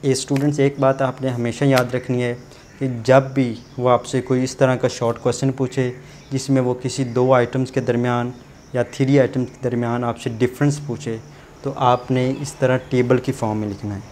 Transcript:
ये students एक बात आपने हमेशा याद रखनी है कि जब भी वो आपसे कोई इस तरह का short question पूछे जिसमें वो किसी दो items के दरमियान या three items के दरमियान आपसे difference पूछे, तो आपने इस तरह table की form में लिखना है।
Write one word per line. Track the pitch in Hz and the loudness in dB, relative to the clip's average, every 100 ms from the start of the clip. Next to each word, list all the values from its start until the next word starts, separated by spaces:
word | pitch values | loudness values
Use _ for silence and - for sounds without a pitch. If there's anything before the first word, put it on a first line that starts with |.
ये | 143 | 0
students | 131 - 139 147 143 | -2 0 0 0 2
एक | 139 143 | 0 4
बात | 135 135 | 2 2
आपने | 131 127 131 | -2 -2 -6
हमेशा | 120 117 113 143 | -2 -4 0 4
याद | 127 123 | 4 2
रखनी | 123 - 123 | -4 -2 -2
है | 123 120 - - - - | -2 -6 -14 -20 -20 -8
कि | 135 117 | -6 -2
जब | 110 131 135 | 4 4 6
भी | 131 123 110 - - | -2 -2 -4 -12 -2
वो | 123 | 2
आपसे | 123 - 131 | 2 2 -4
कोई | 123 127 | 0 0
इस | 127 - | 0 2
तरह | 131 123 | 2 2
का | 123 | -2
short | - 117 117 | 0 -4 0
question | 123 117 135 | -2 0 -2
पूछे | 131 127 - 127 123 - - - | 0 -4 -2 -4 -6 -18 -20 -8
जिसमें | 135 135 135 | -6 0 2
वो | 127 | 2
किसी | 123 131 127 | -2 -4 -4
दो | 127 117 127 | -2 2 4
items | 127 120 131 127 | 4 4 -2 -2
के | 135 | -2
दरमियान | 120 117 123 120 120 123 - - - | 0 0 0 0 -2 -8 -20 -20 -6
या | 123 | -4
three | 120 - 131 139 | -4 -2 4 4
items | 123 127 123 | 4 0 -4
के | - 127 | -4 -4
दरमियान | 120 117 120 | -2 -2 -2
आपसे | 120 113 127 | -2 -4 -8
difference | 113 123 - 147 147 | -2 -2 2 0 0
पूछे, | - 113 117 113 - - - - | -6 -8 -6 -10 -12 -20 -20 -10
तो | 139 | -10
आपने | 135 127 123 - 127 127 | 0 2 2 0 0 0
इस | 135 139 - | -2 -8 -2
तरह | 127 127 | 2 2
table | - 127 123 131 | 0 0 4 2
की | 131 | 0
form | 127 110 107 | -4 -2 -2
में | 107 | -4
लिखना | 98 104 | -6 -8
है। | 98 - | -8 -12